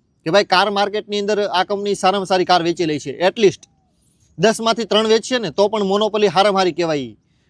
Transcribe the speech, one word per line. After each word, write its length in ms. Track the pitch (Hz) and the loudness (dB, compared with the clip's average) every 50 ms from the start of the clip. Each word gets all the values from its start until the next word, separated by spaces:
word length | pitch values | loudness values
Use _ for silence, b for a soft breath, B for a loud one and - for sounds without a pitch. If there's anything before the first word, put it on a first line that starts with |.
| _ _ _ _ - | _ _ _ _ -4
કે 40 | 160 | 0
ભાઈ 140 | 160 202 208 | 2 2 2
કાર 260 | - 190 180 190 214 | 4 2 2 2 2
માર્કેટની 500 | 202 196 202 202 196 214 220 214 208 208 | 0 0 -2 -2 -2 -6 -8 -6 -6 -4
અંદર 220 | 202 202 214 196 | -2 -2 -2 -2
આ 220 | 208 190 - 175 185 | -2 -2 -2 -2 -2
કંપની 320 | 175 208 202 202 202 202 | -2 -4 -6 -4 -4 -4
સારામાં 300 | - - 180 190 202 190 | -2 0 0 0 0 -2
સારી 200 | 165 190 185 180 | 0 0 0 2
કાર 180 | - 180 180 165 | 2 2 2 2
વેચી 220 | 170 170 165 180 | 0 -2 -2 -2
લે 140 | 160 151 143 | -4 -4 -6
છે. 120 | - 143 | -8 -10
એટલીસ્ટ 520 | 127 - 170 185 202 - 226 190 - - _ _ _ _ _ _ _ _ _ _ _ _ _ _ _ - | -6 -2 -2 -2 2 4 2 2 2 0 _ _ _ _ _ _ _ _ _ _ _ _ _ _ _ 0
દસમાંથી 480 | 165 220 220 - 226 226 226 226 233 | 0 0 0 0 0 -2 -2 -2 -2
ત્રણ 220 | 185 202 208 220 220 | 0 0 0 2 2
વેચશે 320 | 220 220 - - 262 247 | 2 2 0 -2 -4 -4
ને 100 | 214 175 | -4 -4
તો 180 | 143 - 196 208 | 0 0 0 0
પણ 160 | 208 220 202 | 0 0 0
મોનોપોલી 440 | 190 190 208 214 214 196 214 208 202 | 0 0 0 0 0 0 0 0 2
હારામાં 320 | 147 180 196 208 196 190 | 2 2 2 2 2 2
હારી 120 | 190 185 | 0 0
કહેવાય. 440 | 160 170 175 165 156 147 131 117 104 _ _ _ _ _ _ | 0 -2 -2 -2 -2 -4 -6 -8 -12 _ _ _ _ _ _